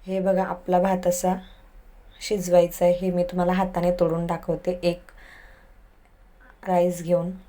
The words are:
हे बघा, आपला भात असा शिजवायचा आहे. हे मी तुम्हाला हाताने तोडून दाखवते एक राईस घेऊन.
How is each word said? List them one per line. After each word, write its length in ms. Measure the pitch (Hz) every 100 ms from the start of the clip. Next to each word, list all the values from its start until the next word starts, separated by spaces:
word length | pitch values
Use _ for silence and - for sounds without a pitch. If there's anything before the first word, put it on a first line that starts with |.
| 190
हे 120 | 190
बघा, 240 | 185 190
आपला 360 | 185 180 - 180
भात 280 | 190 185 185
असा 280 | 180 185 185 - - - - - - - -
शिजवायचा 640 | - 208 180 175 170 - 175
आहे. 80 |
हे 180 | 175 185
मी 120 | 175
तुम्हाला 280 | 175 180 175
हाताने 400 | 185 185 180 175
तोडून 340 | 175 170 165 170
दाखवते 540 | 165 - 165 - 175
एक 180 | 175 175 - - - - - - - - - _ _ _ - - - - 196
राईस 360 | 180 175 170
घेऊन. 280 | 165 175 175 185